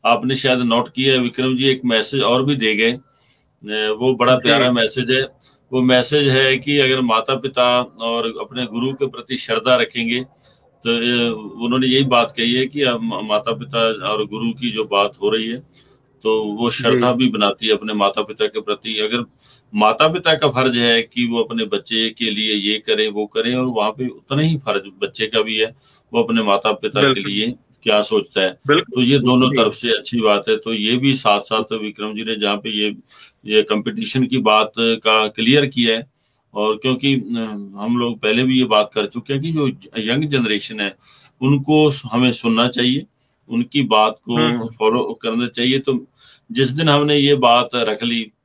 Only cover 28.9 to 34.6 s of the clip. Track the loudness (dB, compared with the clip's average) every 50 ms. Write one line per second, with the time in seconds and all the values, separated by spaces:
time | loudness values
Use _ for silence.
28.9 | -2 0 2 4 4 4 4 4 4 4 4 2 2 2 2 0 0 -4 -2 -2
29.9 | -2 -2 -2 -4 -4 0 2 2 2 2 2 0 -2 -2 -2 -6 -6 -4 -2 -2
30.9 | 0 2 2 2 0 2 2 2 2 2 0 -2 -2 -2 -2 -4 -6 -6 -6 -8
31.9 | -8 -8 -8 -8 -8 -8 -6 -6 -4 -2 -2 -2 -2 -4 -6 -8 -4 -2 -2 -4
32.9 | -4 -8 _ _ -20 -20 -20 -20 _ _ _ 2 2 2 2 2 -2 -2 -2 -4
33.9 | -6 -6 -8 -4 0 -2 0 0 0 0 2 4 4 4